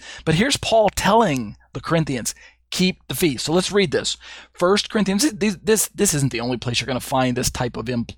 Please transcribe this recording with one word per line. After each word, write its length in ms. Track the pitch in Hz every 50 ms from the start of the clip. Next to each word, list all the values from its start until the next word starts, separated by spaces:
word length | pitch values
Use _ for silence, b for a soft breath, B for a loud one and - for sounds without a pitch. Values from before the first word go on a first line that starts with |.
| B B B B B
But 80 | 160 160
here's 240 | 156 220 285 269 -
Paul 320 | - - 226 226 214 190
telling 640 | - - - - 208 226 233 180 143 127 113 101 - - _ _ -
the 80 | -
Corinthians, 540 | - - 160 165 165 147 143 123 104 - - B B B B B B _
"Keep 360 | - - 180 185 185 - _ -
the 60 | 147
feast." 300 | - 190 160 127 135 -
So 80 | 151 156
let's 180 | 185 185 -
read 200 | 180 202 196 151
this. 260 | 117 151 - - - - B B B B B B B
First 340 | - 175 180 202 202 - -
Corinthians, 420 | - 220 202 - 190 202 277 311
this, 280 | 214 151 190 220 190 - -
this, 260 | 175 220 208 - -
this 260 | - - 202 202 -
isn't 180 | 147 139 127 123
the 80 | 113
only 160 | 117 123 127
place 240 | 113 - 127 117 -
you're 60 | 127
gonna 140 | 127 131 123
find 360 | - - 139 131 127 127 123
this 140 | 123 110 -
type 260 | - - 127 120 -
of 80 | - 113
impl-, 320 | 120 127 117 113 - -